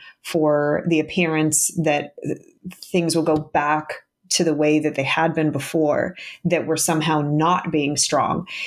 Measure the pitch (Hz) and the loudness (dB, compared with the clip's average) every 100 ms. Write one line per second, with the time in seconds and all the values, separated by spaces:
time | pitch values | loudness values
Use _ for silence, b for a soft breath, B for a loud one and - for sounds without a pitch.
0 | B B - 165 156 147 147 160 170 156 | B B -4 0 2 2 2 0 2 0
1 | 156 190 165 156 156 151 - 175 156 147 | 0 0 0 2 2 0 -2 0 0 0
2 | - - - - - _ 185 - - 185 | -4 -8 -8 -8 -10 _ -18 -16 -4 0
3 | 165 160 160 151 151 156 147 156 151 - | 0 0 2 0 0 -2 0 0 -2 -10
4 | - _ - - 165 147 151 151 151 - | -14 _ -4 0 2 2 4 2 2 -2
5 | 135 - 165 160 156 135 - 160 151 - | -2 0 0 2 0 -2 -2 0 2 2
6 | 185 B B B 170 165 147 160 - 160 | -2 B B B 0 0 0 -2 0 0
7 | 156 151 147 151 165 180 170 156 143 143 | 2 0 2 2 2 2 0 -2 0 -2
8 | - 143 113 170 180 B | 0 0 0 -2 -6 B